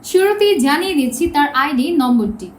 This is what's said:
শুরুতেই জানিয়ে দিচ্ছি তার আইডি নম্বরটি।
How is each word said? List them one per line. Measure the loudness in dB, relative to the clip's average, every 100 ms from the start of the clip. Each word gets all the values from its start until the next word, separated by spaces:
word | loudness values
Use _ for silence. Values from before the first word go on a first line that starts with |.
| 0
শুরুতেই | 0 2 2 2 2 2
জানিয়ে | 0 0 -2
দিচ্ছি | -2 -2 -2
তার | 0 0 0
আইডি | -2 -2 0 0
নম্বরটি। | 2 2 0 -6 -14